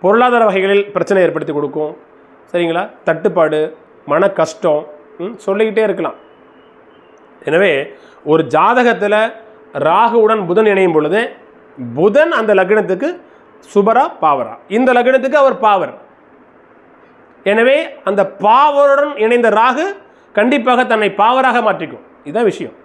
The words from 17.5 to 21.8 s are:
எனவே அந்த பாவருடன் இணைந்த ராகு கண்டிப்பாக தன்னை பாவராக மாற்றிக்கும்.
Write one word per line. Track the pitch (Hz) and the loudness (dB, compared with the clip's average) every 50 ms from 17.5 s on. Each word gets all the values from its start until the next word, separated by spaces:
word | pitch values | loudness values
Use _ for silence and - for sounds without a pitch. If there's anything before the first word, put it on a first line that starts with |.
எனவே | 208 220 233 254 277 302 330 320 - - - 190 | 0 2 2 2 2 0 -2 -6 -12 -10 -6 -4
அந்த | 202 196 190 190 - - 196 | -2 -2 -2 -4 -4 -2 2
பாவருடன் | 208 226 262 285 302 285 277 285 285 277 277 285 294 285 214 214 | 2 4 4 4 4 2 2 2 2 2 2 0 -2 -2 -2 -2
இணைந்த | 226 247 240 240 226 202 214 | 0 0 2 2 2 2 2
ராகு | 226 254 254 277 320 392 403 - - - _ _ _ _ _ 202 | 2 2 0 -2 -4 -6 -6 -12 -18 -20 _ _ _ _ _ 0
கண்டிப்பாக | 214 254 285 285 226 247 247 240 254 - | 0 2 0 0 0 0 0 0 0 0
தன்னை | 233 214 214 202 196 202 | 0 0 0 -2 0 2
பாவராக | 202 226 254 262 262 262 240 247 233 220 | 2 2 2 2 2 2 0 0 0 0
மாற்றிக்கும். | 190 - | -2 -4